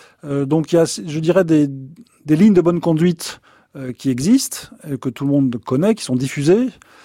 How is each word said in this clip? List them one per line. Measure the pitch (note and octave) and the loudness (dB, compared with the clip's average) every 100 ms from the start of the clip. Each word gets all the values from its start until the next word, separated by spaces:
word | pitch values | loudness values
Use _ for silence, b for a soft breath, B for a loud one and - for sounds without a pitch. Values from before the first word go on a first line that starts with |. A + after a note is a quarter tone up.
| B _ | B _
Euh, | D3 C#3 C3+ | -8 -6 -2
donc, | D#3 D#3 | -2 0
il | E3+ | 0
y | |
a, | E3 | 0
je | - F#3 D3+ | -2 -8 -4
dirais, | D#3+ F3+ | 0 2
des, | E3+ D#3 D3 | 2 2 2
des | C3+ C3 - - _ C#3 D#3 | -4 -16 -20 -20 _ -2 4
lignes | G#3+ | 6
de | F3+ | 6
bonne | E3 F3 | 2 0
conduite, | E3+ D#3 F3+ E3+ - - b b b C#3+ | 0 2 2 0 -8 -16 b b b -16
euh, | C3 | -14
qui | A#2+ C3+ | -8 -4
existent, | B2 D#3 C4 - - - - D#3 | -2 2 2 0 -12 -16 -18 -10
euh, | C#3 | -8
que | C3 | -8
tout | - C#3 | -6 -2
le | |
monde | C#3+ C3+ A#2+ | 0 0 -2
connaît, | - C3 G3 | -4 -2 0
qui | A3 - | -2 -4
sont | B2+ | -4
diffusées, | C3+ - C#3+ G#3 B3+ - b b | -4 -2 2 2 2 -6 b b